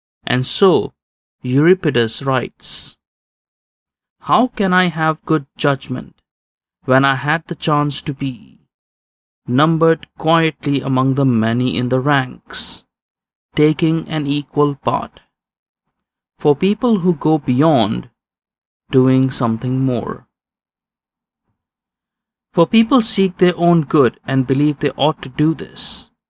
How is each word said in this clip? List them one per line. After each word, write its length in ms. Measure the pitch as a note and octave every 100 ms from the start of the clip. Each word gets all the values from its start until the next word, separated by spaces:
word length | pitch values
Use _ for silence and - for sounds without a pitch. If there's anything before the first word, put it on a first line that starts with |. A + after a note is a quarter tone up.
| _ _ -
And 180 | B2 B2+
so 480 | - G3 D#3 G2+ - _ _ _ _
Euripides 800 | B2+ C3 D#3 F#3 E3 B2+ A2+ -
writes, 720 | C3+ C3 A#2+ - - - - - _ _ _ _ _ _ _ _ _ _ _ _
"How 260 | - D3+ B3
can 260 | - G3
I 140 | F3+ F3+
have 380 | D#3+ D#3 D#3 -
good 220 | D#3 C#3 -
judgment 640 | D3 C#3 - B2+ - _ _ _ _ _ _ _ -
when 200 | C3 C#3
I 120 | C3
had 300 | C#3 D#3+ -
the 100 | E3
chance 440 | - D3 D3 C#3
to 120 | - C#3
be 460 | C#3 B2 C2 - _ _ _ _ _ _ _ _ -
numbered 640 | B2 D#3 E3 E3 E3 - -
quietly 640 | D#3 E3 D#3+ - - C#3
among 340 | C3+ B2+ C3 C3+
the 100 | C#3
many 520 | A#2 A2 A#2 B2+ F2
in 120 | B2
the 100 | B2+
ranks, 840 | C3 C#3+ B2+ C3 _ - - - - _ _ _ _ _ _ -
taking 520 | D3+ D#3 E3 E3 -
an 180 | D#3 C#3+
equal 500 | C#3+ C#3+ - D3 C#3+
part?" 440 | - A#2+ - - _ _ _ _ _ _ _ _ _ _ _ _
For 160 | D3+ C#3
people 460 | F#3 G#3+ B3 G#3+
who 140 | F3 E3
go 240 | D#3 D#3
beyond 720 | - B2+ D#3+ C#3+ G#2 A#2+ A#2+ _ _ _ _ _ _ _ _
doing 380 | C3 C3 C3 C3
something 500 | C3+ A#2+ A2+ B2+ C3
more. 480 | C3 B2 - - - _ _ _ _ _ _ _ _ _ _ _ _ _ _ _ _ _ _ _ _ _ _
For 140 | - E3
people 340 | A3+ A3+ C4
seek 380 | A3 - F#3+ F3+
their 180 | F3+ E3+
own 260 | E3+ E3+
good 380 | C#3+ D#3+ B2+ - -
and 220 | C3+ B2+
believe 320 | C3+ D3 C#3+
they 120 | D3
ought 320 | - C#3+ D#3
to 60 | -
do 260 | - D3+ D#3
this, 560 | - - - - - _ _